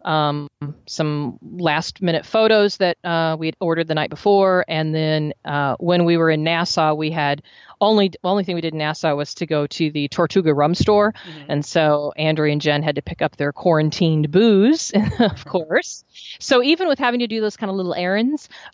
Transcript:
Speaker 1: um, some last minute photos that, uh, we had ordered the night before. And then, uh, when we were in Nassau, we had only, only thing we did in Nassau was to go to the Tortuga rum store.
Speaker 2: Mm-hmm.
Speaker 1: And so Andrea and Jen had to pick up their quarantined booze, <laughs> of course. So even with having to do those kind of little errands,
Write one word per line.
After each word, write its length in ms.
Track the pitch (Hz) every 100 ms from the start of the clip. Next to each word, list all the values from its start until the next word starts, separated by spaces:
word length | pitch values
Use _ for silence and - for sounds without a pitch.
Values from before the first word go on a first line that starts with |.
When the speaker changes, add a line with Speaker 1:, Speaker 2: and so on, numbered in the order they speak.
Speaker 1:
um, 440 | 175 156 147 147 143 - 147 - -
some 520 | - 151 147 139 -
last 580 | - 180 160 151 - -
minute 240 | 180 160
photos 540 | - 220 220 214 202 -
that, 180 | 180 -
uh, 320 | 175 165 160 160
we 80 | 160
had 100 | -
ordered 280 | 170 165 160
the 60 |
night 140 | 156 -
before. 560 | 156 208 196 190 180 -
And 280 | 160 156
then, 400 | 156 156 156 151 -
uh, 320 | 147 143 139 -
when 280 | 170 175 170
we 100 | 165
were 140 | 160
in 120 | 151
Nassau, 520 | 160 170 175 175 156
we 160 | 151 156
had 320 | 165 143 147 - - - -
only, 300 | 208 214 196 -
only 200 | 180 202
thing 100 | 185
we 80 | 170
did 100 | 160
in 60 | 156
Nassau 360 | 151 151 160
was 200 | 143 147
to 120 | - 165
go 200 | 151 143
to 240 | - 156
the 180 | 151 143
Tortuga 460 | - 165 190 160
rum 200 | 143 151
store. 380 | 180 220 208 208
Speaker 2:
Mm-hmm. 380 | - 175 151 143
Speaker 1:
And 140 | 147
so 480 | - 175 151 147 147 -
Andrea 360 | 156 156 151
and 80 | 147
Jen 200 | 151 147
had 120 | 156 147
to 60 |
pick 180 | - 170
up 160 | 147 -
their 160 | 143
quarantined 800 | - 180 156 156 - 165 156 151
booze, 600 | 180 233 196 233 320 - 208 208
<laughs> 120 | -
of 260 | 208 -
course. 600 | - 180 156 233 - - _ - - -
So 240 | - 254
even 260 | 269 330 349
with 100 | 277
having 220 | 247 247
to 60 | 233
do 160 | 220
those 140 | 214 -
kind 100 | 202
of 80 | 190
little 180 | 180
errands, 540 | - 180 202 247 302 - - -